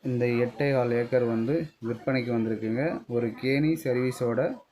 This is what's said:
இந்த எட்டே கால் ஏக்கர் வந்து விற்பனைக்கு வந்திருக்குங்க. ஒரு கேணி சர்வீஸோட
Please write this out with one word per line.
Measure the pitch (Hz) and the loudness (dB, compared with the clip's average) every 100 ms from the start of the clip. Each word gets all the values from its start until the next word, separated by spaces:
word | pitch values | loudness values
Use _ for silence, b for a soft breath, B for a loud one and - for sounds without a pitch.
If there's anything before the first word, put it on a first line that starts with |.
இந்த | 135 123 120 | -2 0 2
எட்டே | 120 123 - 143 | 2 0 0 0
கால் | 131 123 | 2 2
ஏக்கர் | 120 120 131 | 0 2 2
வந்து | 120 113 113 160 160 _ | 2 0 0 0 -2 _
விற்பனைக்கு | 113 113 - 131 120 | -6 -4 0 0 0
வந்திருக்குங்க. | 120 113 107 110 113 147 - - | 0 0 -2 -2 0 -2 -4 -2
ஒரு | 120 117 | -2 -2
கேணி | 113 131 139 151 160 | -2 0 2 2 0
சர்வீஸோட | 139 123 127 123 123 117 151 247 - | 0 0 0 0 0 0 0 -4 -14